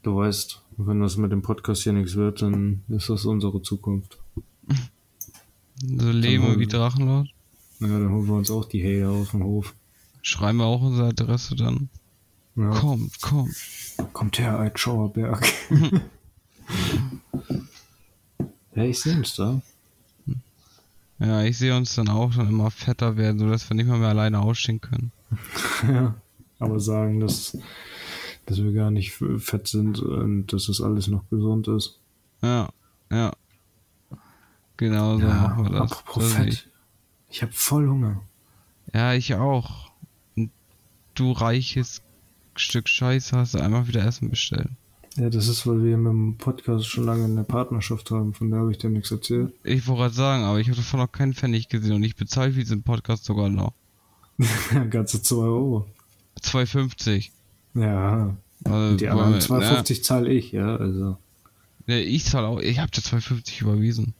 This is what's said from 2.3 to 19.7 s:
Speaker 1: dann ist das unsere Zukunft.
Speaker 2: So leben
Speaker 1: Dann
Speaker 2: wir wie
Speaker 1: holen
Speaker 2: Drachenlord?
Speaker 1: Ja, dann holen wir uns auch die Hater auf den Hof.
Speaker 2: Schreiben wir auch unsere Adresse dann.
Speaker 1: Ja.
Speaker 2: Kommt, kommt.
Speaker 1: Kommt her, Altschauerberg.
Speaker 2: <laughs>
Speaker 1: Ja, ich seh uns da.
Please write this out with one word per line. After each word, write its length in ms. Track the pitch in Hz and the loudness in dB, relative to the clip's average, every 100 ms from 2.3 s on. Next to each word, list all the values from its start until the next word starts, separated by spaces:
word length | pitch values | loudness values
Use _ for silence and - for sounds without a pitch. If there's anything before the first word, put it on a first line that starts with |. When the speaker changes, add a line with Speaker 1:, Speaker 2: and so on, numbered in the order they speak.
| 104 | 0
Speaker 1:
dann 400 | 104 101 101 98 - | 0 2 0 -2 -2
ist 220 | 107 - | -4 -2
das 160 | 107 | -2
unsere 360 | 107 110 101 95 | 0 0 0 -2
Zukunft. 560 | - 98 101 98 95 - - - - _ - 139 123 _ _ _ - - _ _ _ 131 | -4 -4 -2 -4 -6 -20 -14 -14 -16 _ -4 -2 -2 _ _ _ -20 -20 _ _ _ -10
Speaker 2:
So 300 | 131 127 117 | -4 0 2
leben 320 | 117 120 127 | 2 4 4
Speaker 1:
Dann 80 | 110 | 4
Speaker 2:
wir 80 | 107 | 2
wie 60 | |
Speaker 1:
holen 40 | 110 | 2
Speaker 2:
Drachenlord? 580 | 117 117 131 131 135 139 _ _ _ _ - | 2 2 2 2 2 0 _ _ _ _ -4
Speaker 1:
Ja, 80 | 104 | -2
dann 240 | 104 101 | 2 2
holen 160 | 104 104 | 2 2
wir 60 | |
uns 160 | 104 101 | 2 2
auch 140 | 110 | 0
die 180 | 110 101 | -2 -2
Hater 260 | 92 98 98 | 0 0 0
auf 200 | 101 98 | -2 -2
den 120 | 104 | -2
Hof. 300 | 95 104 101 - _ _ _ - | -2 -2 -6 -14 _ _ _ -12
Speaker 2:
Schreiben 380 | - - 104 117 | -6 -2 0 2
wir 60 | |
auch 160 | 113 123 | 2 2
unsere 260 | 131 123 120 | 2 2 2
Adresse 460 | 113 - 120 - | 0 0 0 -2
dann. 340 | 131 113 123 135 - _ _ _ _ _ | -2 0 0 -4 -10 _ _ _ _ _
Speaker 1:
Ja. 140 | - 107 | -2 0
Speaker 2:
Kommt, 500 | 107 147 123 113 - | 2 2 0 -4 -6
kommt. 340 | - 147 127 - - - - - - | 0 0 0 -6 -14 -14 -12 -8 -8
Speaker 1:
Kommt 240 | - 107 - | -4 -2 0
her, 200 | 120 113 | 0 0
Altschauerberg. 840 | 110 - - 117 104 113 113 113 123 - - | -2 -2 0 0 0 -2 -2 0 0 -2 2
Speaker 2:
<laughs> 320 | 143 156 190 - - - _ _ _ - - - - 131 - _ - - - - - _ _ _ _ _ - - - _ | 4 6 2 0 -18 -20 _ _ _ -8 -4 0 0 -2 -8 _ -10 -6 -6 -8 -20 _ _ _ _ _ -10 -10 -10 _
Speaker 1:
Ja, 80 | 107 | -2
ich 160 | 120 123 | -2 0
seh 140 | 156 | 0
uns 200 | 165 113 | 0 -2
da. 260 | - 101 131 - | -2 -2 -2 -6